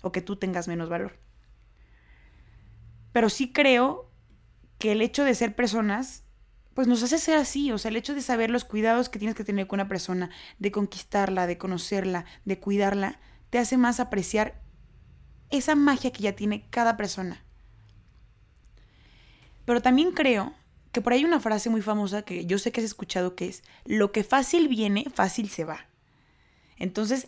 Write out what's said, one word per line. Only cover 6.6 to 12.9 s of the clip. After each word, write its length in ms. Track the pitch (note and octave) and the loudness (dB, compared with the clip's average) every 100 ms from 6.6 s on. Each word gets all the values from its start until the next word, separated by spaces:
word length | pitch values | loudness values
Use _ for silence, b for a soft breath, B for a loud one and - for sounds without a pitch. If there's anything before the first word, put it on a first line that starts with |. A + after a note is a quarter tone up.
| _ | _
pues 140 | - B3 | 0 2
nos 140 | A#3+ | 2
hace 140 | A#3+ D#4+ | 2 0
ser 200 | D#4+ D#4 | 2 2
así. 340 | C#4 C#4 C#4+ | 2 0 -2
O 60 | G#3+ | -2
sea, 120 | A3 | -4
el 60 | A3 | -4
hecho 180 | A#3+ | -4
de 80 | C#4+ | -4
saber 280 | C4 A#3 A3+ | -2 0 0
los 140 | A#3+ | 0
cuidados 460 | - G#3 A3+ A#3 B3 | -2 0 2 2 0
que 100 | G3+ | -4
tienes 160 | G#3+ A3 | -6 -4
que 80 | |
tener 240 | G3+ G3+ F#3+ | -4 -4 -2
con 120 | G3 | -4
una 80 | G3 | -4
persona, 420 | F#3 - F3+ F3+ B B B | -6 -4 -4 -6 B B B
de 120 | G3+ | -4
conquistarla, 760 | G#3 G3 - - G3+ G3 F#3 F3+ | -2 -4 -6 -4 0 0 0 -2
de 100 | F3 | -2
conocerla, 680 | F#3+ F3+ - G3 F#3 F3 E3+ B G3+ | -4 -6 -4 -2 -2 -4 -6 B -6
de 140 | F#3 | -6
cuidarla, 600 | G3+ G3+ G3 | -2 0 2